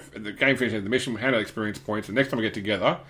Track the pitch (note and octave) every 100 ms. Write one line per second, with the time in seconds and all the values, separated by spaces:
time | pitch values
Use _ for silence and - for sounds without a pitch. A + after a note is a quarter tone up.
0 | - - G#2+ F#2+ C3+ B2 A#2+ G#2+ G2+ B2
1 | C3 G#2+ B2+ A#2 G#2 - G#2+ G2+ - G#2+
2 | G#2 A2+ C3+ A#2+ G#2+ G#2 G2+ G2 A#2+ F3